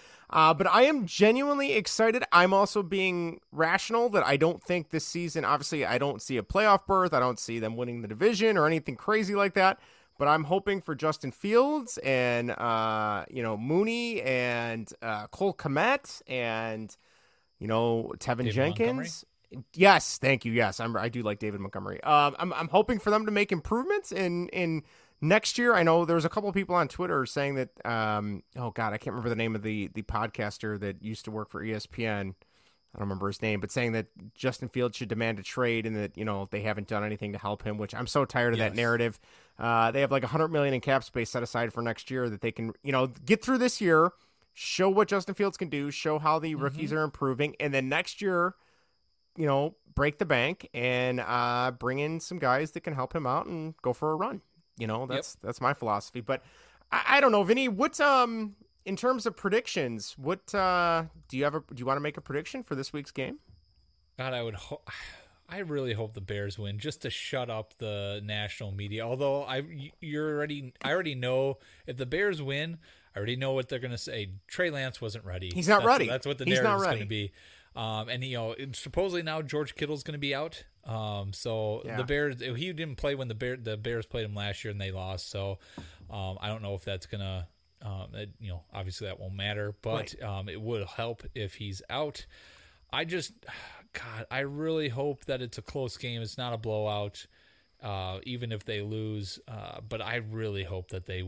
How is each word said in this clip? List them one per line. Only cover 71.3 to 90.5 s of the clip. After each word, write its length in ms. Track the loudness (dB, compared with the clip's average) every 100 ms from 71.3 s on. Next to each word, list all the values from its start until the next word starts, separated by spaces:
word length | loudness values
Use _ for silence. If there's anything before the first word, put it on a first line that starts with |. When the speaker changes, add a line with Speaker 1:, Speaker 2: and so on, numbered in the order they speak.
| 2 2 -2 -10 -16 -10
Speaker 2:
if 100 | -8
the 100 | -4
Bears 340 | 0 0 0
win, 360 | -4 -4 -4 -8 -16 -20 _
I 40 | -6
already 180 | -4 -2
know 160 | 0
what 160 | 0 -2
they're 100 | -4
gonna 180 | -4 -6
say. 320 | -6 -6 -6 -10 -8
"Trey 220 | -2 -2
Lance 300 | -2 -4 -6
wasn't 240 | -8 -8
ready." 260 | -8 -6 -4
Speaker 1:
He's 140 | 0 6
not 100 | 8
Speaker 2:
That's, 40 | 8
Speaker 1:
ready. 200 | 6 4
Speaker 2:
that's 200 | 0 -2
what 120 | -2
the 60 |
Speaker 1:
He's 120 | 2 4
not 180 | 4 4
Speaker 2:
narrative's 80 | 2
Speaker 1:
ready. 120 | 0
Speaker 2:
gonna 100 | -2
be. 240 | -4 -4 -8 -20 -20 _ -8
Um, 320 | -4 -4 -4
and, 160 | -6
you 120 | -4 -4
know, 180 | -4 -6
and 160 | -8
supposedly 480 | -8 -4 -2 0 -2
now 200 | -2 -4
George 320 | -4 -4 -4
Kittle's 280 | -4 -4 -4
gonna 160 | -6 -4
be 160 | -2
out. 300 | -2 -4 -10 -18 _
Um, 480 | -8 -6 -4 -4 -6
so 500 | -6 -4 -2 -2 -2
Speaker 1:
Yeah. 120 | -4 -4
Speaker 2:
the 80 |
Bears, 360 | -2 0 0 -4
he 320 | -6 -6 -6
didn't 240 | -6 -8 -4
play 180 | -2
when 140 | -2 -4
the 60 |
Bear, 220 | -4 -6 -4
the 200 | -6 -6
Bears 300 | -4 -4 -4
played 180 | -6
him 100 | -4
last 300 | -4 -6 -6
year 60 | -6
and 80 | -6
they 100 | -6
lost. 360 | -6 -6 -6 -6
So, 280 | -6 -4 -6 -12 -18 -18 -18 -12
um, 280 | -8 -6 -6
I 80 | -6
don't 140 | -6
know 120 | -6
if 100 | -6
that's 220 | -6 -8 -6
gonna, 400 | -8 -6 -6 -8 _ _ _
um, 320 | -10 -8 -10
it, 160 | -10 -12 -12
you 80 | -10
know, 140 | -10 -10
obviously 340 | -10 -8 -6 -8
that 140 | -8
won't 140 | -8
matter, 400 | -4 -2 -2 -4 -6
but, 320 | -4 -4 -4 -8
Speaker 1:
Right. 20 |
Speaker 2:
um, 260 | -6 -6
it 120 | -6